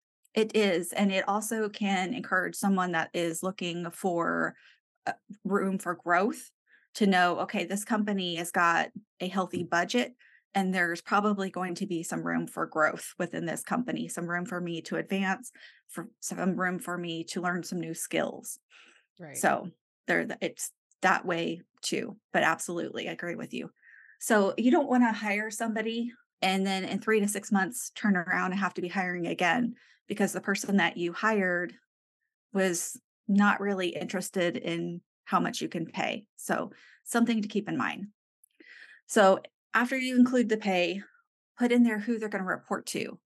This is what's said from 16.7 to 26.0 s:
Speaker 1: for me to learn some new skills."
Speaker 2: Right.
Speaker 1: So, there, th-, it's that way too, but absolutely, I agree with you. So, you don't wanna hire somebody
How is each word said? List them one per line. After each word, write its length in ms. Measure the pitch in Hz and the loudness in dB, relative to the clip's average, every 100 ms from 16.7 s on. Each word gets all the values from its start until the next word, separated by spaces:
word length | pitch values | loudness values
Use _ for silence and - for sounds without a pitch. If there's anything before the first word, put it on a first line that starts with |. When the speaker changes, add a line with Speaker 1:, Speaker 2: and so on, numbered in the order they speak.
| 180 | -2
Speaker 1:
for 180 | - 175 | -4 -6
me 260 | 175 165 165 | -4 -6 -6
to 160 | 185 | -4
learn 220 | 175 180 | -2 -2
some 160 | 160 180 | -4 -6
new 140 | 165 | -6
skills." 680 | 165 - 160 - - - - _ - - _ _ - | -6 -4 -2 -2 -4 -12 -14 _ -20 -20 _ _ -18
Speaker 2:
Right. 180 | 160 135 | -14 -2
Speaker 1:
So, 320 | 170 139 180 - _ _ - | 0 2 -2 -14 _ _ -2
there, 180 | 170 165 | 0 -2
th-, 140 | - | -4
it's 300 | 165 - - - _ _ | -6 -6 -12 -12 _ _
that 240 | 185 180 185 | 2 2 0
way 360 | 170 170 170 - _ | -2 -2 -6 -12 _
too, 360 | - - - - _ | -6 -4 -6 -10 _
but 120 | 185 | 2
absolutely, 640 | 156 160 - 170 160 - 175 | 2 0 -4 -6 -6 -6 -8
I 20 | |
agree 240 | 160 175 - | -8 -8 -8
with 180 | - | -8
you. 180 | - - _ - - - - | -8 -10 _ -20 -20 -20 -8
So, 340 | - 214 196 - | 2 4 4 2
you 140 | 240 | 4
don't 180 | 277 277 | 4 4
wanna 220 | 247 240 | 4 4
hire 380 | 214 214 202 220 | 2 -2 -2 -2
somebody 600 | 214 226 214 220 226 | -4 -4 -2 -2 -4